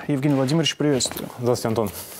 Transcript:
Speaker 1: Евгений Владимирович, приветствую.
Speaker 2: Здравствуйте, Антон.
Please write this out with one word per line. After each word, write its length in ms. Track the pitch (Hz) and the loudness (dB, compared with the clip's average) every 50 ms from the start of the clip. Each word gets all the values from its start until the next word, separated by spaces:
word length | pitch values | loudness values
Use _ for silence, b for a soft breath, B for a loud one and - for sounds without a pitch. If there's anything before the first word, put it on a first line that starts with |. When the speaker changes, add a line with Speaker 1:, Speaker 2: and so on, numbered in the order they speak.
| B - | B -2
Speaker 1:
Евгений 280 | 147 131 123 151 143 | -2 0 2 2 4
Владимирович, 400 | 135 131 127 151 165 156 - - | 4 2 2 2 2 2 0 0
приветствую. 540 | - 147 147 143 123 - - - - - - - - | 0 2 2 2 2 0 -2 -4 -8 -10 -10 -10 -2
Speaker 2:
Здравствуйте, 280 | 123 120 123 - - 117 | 0 0 0 2 0 0
Антон. 200 | 110 113 110 98 B B B B B B | 0 0 0 -2 B B B B B B